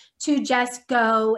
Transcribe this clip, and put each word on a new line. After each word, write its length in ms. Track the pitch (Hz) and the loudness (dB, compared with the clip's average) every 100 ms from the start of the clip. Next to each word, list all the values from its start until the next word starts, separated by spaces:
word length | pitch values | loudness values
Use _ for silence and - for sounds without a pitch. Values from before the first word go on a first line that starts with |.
| - - | -20 -8
to 220 | - 285 | -2 -2
just 460 | - 247 247 - - | 0 0 -2 -6 -4
go 480 | 247 226 226 220 | 0 2 2 0